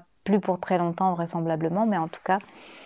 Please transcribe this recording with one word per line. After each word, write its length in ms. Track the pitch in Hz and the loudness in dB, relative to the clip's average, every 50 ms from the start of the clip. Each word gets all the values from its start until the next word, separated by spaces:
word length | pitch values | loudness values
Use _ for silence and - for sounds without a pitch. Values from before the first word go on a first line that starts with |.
| - _ _ _ - | 2 _ _ _ 0
plus 160 | - 196 202 | 2 2 2
pour 200 | 196 - 180 180 | 4 2 -2 -2
très 160 | - - 180 | 0 0 0
longtemps 380 | 175 175 170 170 - 190 185 175 | 2 2 0 0 2 2 2 2
vraisemblablement, 720 | 170 170 170 - 170 165 165 160 156 165 165 170 196 226 | 0 -2 -2 -2 -2 0 0 0 0 0 0 0 2 2
mais 120 | 226 202 170 | 2 2 0
en 100 | 160 160 | 0 -4
tout 120 | - - - | -6 -6 -2
cas, 160 | - 185 202 202 - - - - - - - - | 0 0 0 -2 -6 -18 -20 -20 -20 -20 -20 -20